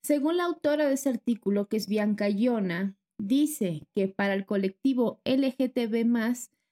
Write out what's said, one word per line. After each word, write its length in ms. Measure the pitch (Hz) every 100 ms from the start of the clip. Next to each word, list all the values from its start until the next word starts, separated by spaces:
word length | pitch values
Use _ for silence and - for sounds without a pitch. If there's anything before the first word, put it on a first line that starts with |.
Según 340 | - 294 285 349
la 80 |
autora 420 | 349 330 294 294 294
de 80 |
ese 140 | 269 277
artículo, 600 | 233 - 226 196 202 202
que 100 | 220
es 100 | 196
Bianca 400 | 214 214 202 202
Iona, 680 | 202 247 226 190 170 196 - _ -
dice 680 | 202 269 302 294 185 151 -
que 140 | - 190
para 260 | 190 196
el 100 | 196 196
colectivo 760 | 202 190 - 269 254 226 -
L 220 | - 262 269 -
G 160 | 254
T 140 | 254 233
B 180 | 226
más, 460 | 233 240 220 247 - _ _